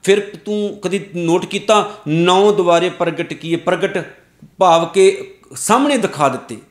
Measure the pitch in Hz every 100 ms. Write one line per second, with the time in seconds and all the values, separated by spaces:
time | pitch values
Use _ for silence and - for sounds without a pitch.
0 | - 202 202 - - 208 202 202 180 190
1 | - 170 165 175 - 196 - 196 202 -
2 | 151 160 175 185 208 196 175 170 180 -
3 | 170 165 165 156 165 165 175 180 185 185
4 | - - _ _ - - 185 165 165 190
5 | 190 196 - - _ - - 240 285 269
6 | 190 139 143 123 - 107 _